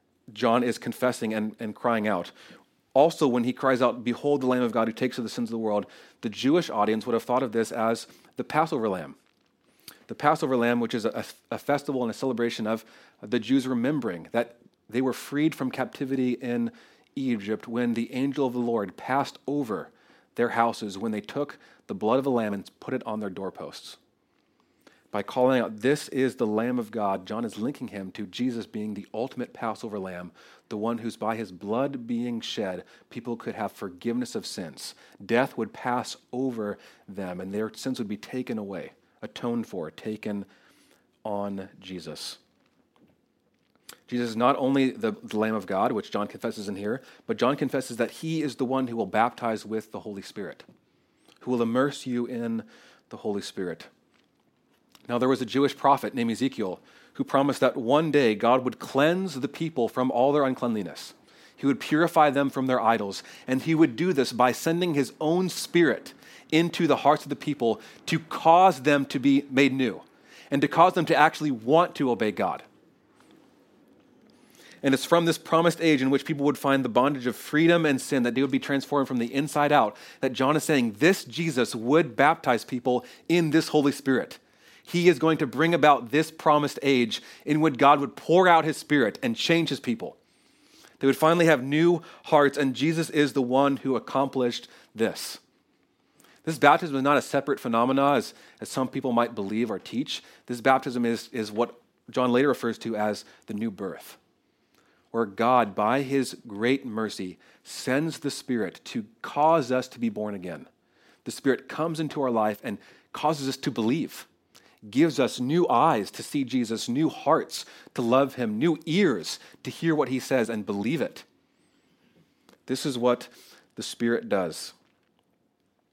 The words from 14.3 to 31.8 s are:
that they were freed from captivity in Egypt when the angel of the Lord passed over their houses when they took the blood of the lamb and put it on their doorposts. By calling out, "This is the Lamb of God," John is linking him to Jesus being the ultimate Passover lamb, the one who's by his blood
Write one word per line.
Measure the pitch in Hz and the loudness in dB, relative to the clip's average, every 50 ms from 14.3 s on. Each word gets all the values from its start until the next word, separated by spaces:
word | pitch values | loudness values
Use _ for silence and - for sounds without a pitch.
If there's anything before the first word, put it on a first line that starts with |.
that | - 117 123 - - _ _ _ _ _ _ - | -2 -2 -2 -2 -6 _ _ _ _ _ _ -6
they | 104 123 | -2 -2
were | 131 127 117 | 0 0 -2
freed | - - - 139 147 151 160 147 | -4 -8 -6 -2 0 0 0 0
from | - 135 123 | -2 -6 -6
captivity | - 131 127 117 - - 143 131 135 131 127 123 | -4 -4 -6 -4 -4 -8 -6 -4 -2 0 0 0
in | 120 - 135 120 120 120 117 113 - - - - _ _ _ _ - | -2 -2 -4 -4 -2 -2 -2 -4 -6 -10 -20 -20 _ _ _ _ -8
Egypt | 143 135 127 120 104 98 104 110 104 - | -6 -2 -2 -2 -2 -2 -4 -6 -6 -6
when | 120 113 120 123 120 113 | -6 -4 -2 0 0 0
the | 117 117 117 | -2 -4 -4
angel | 123 127 135 139 131 147 139 | -4 -4 -2 -2 0 0 -2
of | 127 | -2
the | 120 123 | 0 -2
Lord | 120 120 117 110 101 92 - - | -2 0 0 -2 -2 -4 -8 -10
passed | - - 131 139 127 - - - - | -4 -2 0 0 -2 -2 -6 -12 -8
over | 135 143 147 135 113 101 82 71 - _ _ _ _ _ _ _ _ - | -4 -4 -4 -2 -4 -4 -6 -8 -10 _ _ _ _ _ _ _ _ -4
their | - 120 113 | -2 -2 0
houses | 107 120 117 117 113 - 110 101 92 98 | 2 2 2 0 0 -4 -8 -8 -8 -6
when | 113 110 | -6 -4
they | 107 104 | -4 -6
took | 104 - - 143 147 143 - - _ _ _ _ _ | -6 -8 -6 -6 -6 -6 -8 -20 _ _ _ _ _
the | - - | -10 -8
blood | 90 107 110 120 135 | -2 0 2 2 2
of | 131 | 2
the | 139 | 2
lamb | 127 117 110 107 | 0 0 0 -2
and | 101 98 - - _ - | -4 -6 -8 -12 _ -16
put | - - | -10 -8
it | 131 120 - | -6 -6 -6
on | 117 107 107 | -6 -6 -6
their | 107 98 | -6 -8
doorposts. | 90 98 95 92 - - 80 71 - - - - - - _ _ _ _ _ _ _ _ _ _ _ _ _ _ _ _ _ - _ _ _ _ | -8 -8 -10 -10 -10 -10 -14 -14 -14 -16 -18 -20 -20 -20 _ _ _ _ _ _ _ _ _ _ _ _ _ _ _ _ _ -20 _ _ _ _
By | - 101 | -8 -6
calling | 95 - - 127 127 131 131 123 | -6 -4 0 2 2 4 4 2
out, | 110 85 110 107 | 0 -2 -4 -2
"This | 110 131 151 147 - - | 0 0 0 0 -4 -6
is | - 127 135 123 - | -2 -2 -2 -2 0
the | - 120 | -2 -2
Lamb | 107 107 110 117 123 123 123 | 0 0 0 0 -2 -2 -4
of | 113 104 | -4 -6
God," | - 113 104 98 95 92 92 | -6 -4 -2 -2 -2 -4 -6
John | - 107 113 120 | -8 -8 -6 -6
is | 107 - 104 | -8 -8 -6
linking | 110 135 147 - 131 98 | -6 -6 -6 -8 -10 -12
him | 104 98 95 95 | -10 -10 -12 -12
to | - - 104 | -10 -12 -12
Jesus | 92 - - 123 131 117 113 101 | -10 -6 -4 -4 -4 -4 -4 -8
being | - - 107 107 107 104 | -8 -8 -8 -8 -8 -8
the | 104 98 - | -10 -12 -10
ultimate | - 107 123 131 - 127 117 - | -8 -6 -6 -6 -6 -10 -10 -10
Passover | - - 123 110 104 - - 110 104 101 | -10 -8 -6 -6 -6 -6 -10 -10 -8 -8
lamb, | 92 92 90 87 90 85 - _ - - - _ _ - | -8 -8 -10 -12 -14 -14 -18 _ -20 -20 -20 _ _ -10
the | 107 104 | -8 -4
one | 107 117 117 113 | -4 -4 -4 -4
who's | 117 113 - - | -6 -8 -8 -6
by | 113 110 113 | -4 -4 -4
his | 110 110 92 | -4 -6 -10
blood | 92 85 98 101 113 123 | -12 -12 -8 -4 -2 -2